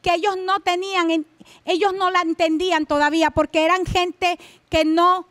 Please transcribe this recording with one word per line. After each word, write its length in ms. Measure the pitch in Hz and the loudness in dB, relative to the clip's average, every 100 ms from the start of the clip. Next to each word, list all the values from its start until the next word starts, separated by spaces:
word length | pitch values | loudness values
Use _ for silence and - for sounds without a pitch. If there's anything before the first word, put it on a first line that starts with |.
que 120 | 359 | -2
ellos 220 | 339 403 381 | 0 0 -2
no 220 | 370 392 | -2 -2
tenían, 500 | 370 359 381 370 330 | -2 -4 -2 -2 0
en-, 160 | 330 302 _ - - | -2 -4 _ -20 -14
ellos 280 | - 339 392 | -4 0 0
no 180 | 381 370 | 0 -2
la 120 | 359 | 0
entendían 640 | 330 330 330 311 370 320 302 | -2 0 0 0 0 -2 0
todavía 440 | 294 294 320 311 | 0 0 2 0
porque 340 | 320 302 320 | 0 -2 0
eran 200 | 320 370 | 2 0
gente 540 | 349 359 359 - 359 359 - - - | 0 -2 -2 -2 -4 -4 -12 -20 -4
que 160 | 320 | 0
no 420 | 311 320 349 370 339 | 2 4 2 2 -4